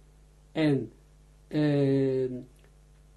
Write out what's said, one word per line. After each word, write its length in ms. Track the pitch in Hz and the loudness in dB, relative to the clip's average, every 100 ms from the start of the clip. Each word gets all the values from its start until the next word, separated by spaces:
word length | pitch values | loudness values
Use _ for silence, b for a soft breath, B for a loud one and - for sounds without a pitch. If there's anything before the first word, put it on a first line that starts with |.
| - - - - - | -20 -20 -20 -20 -10
en, 400 | 156 151 135 113 - - - - - - | -2 0 0 -4 -14 -20 -20 -20 -20 -6
ehm, 840 | 151 151 143 139 135 135 131 127 127 127 - - - - - - | -2 0 2 2 2 0 -2 -4 -6 -14 -20 -20 -20 -20 -20 -20